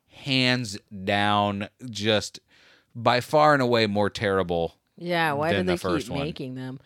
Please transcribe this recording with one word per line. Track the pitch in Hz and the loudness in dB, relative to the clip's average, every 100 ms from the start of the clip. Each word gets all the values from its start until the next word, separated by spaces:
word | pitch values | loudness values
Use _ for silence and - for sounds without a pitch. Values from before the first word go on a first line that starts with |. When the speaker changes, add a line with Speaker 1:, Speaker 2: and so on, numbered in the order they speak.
| _ | _
Speaker 1:
hands | - 139 131 127 127 113 101 - 101 | -12 -2 0 2 0 -4 -10 -12 -8
down, | 95 101 104 104 101 101 101 - 87 | -2 0 2 2 0 -2 -8 -12 -14
just | 101 107 107 - - _ _ _ _ _ 120 | -4 2 2 0 -12 _ _ _ _ _ -2
by | 117 123 | 0 0
far | - 151 151 | 2 4 6
and | 143 | 4
away | 123 117 110 | 4 2 2
more | 104 98 | 2 0
terrible | - 104 95 87 85 82 _ _ - | 0 0 2 2 0 -2 _ _ -12
Speaker 2:
Yeah, | 175 170 160 | -4 0 0
why | 143 156 | 0 0
Speaker 1:
than | 196 185 | 0 0
Speaker 2:
did | |
Speaker 1:
the | |
Speaker 2:
they | 175 | -2
Speaker 1:
first | 190 160 - | -2 -2 -4
Speaker 2:
keep | 170 | -6
Speaker 1:
one. | 156 | -6
Speaker 2:
making | - 131 131 | -6 -10 -10
them? | 131 131 | -12 -12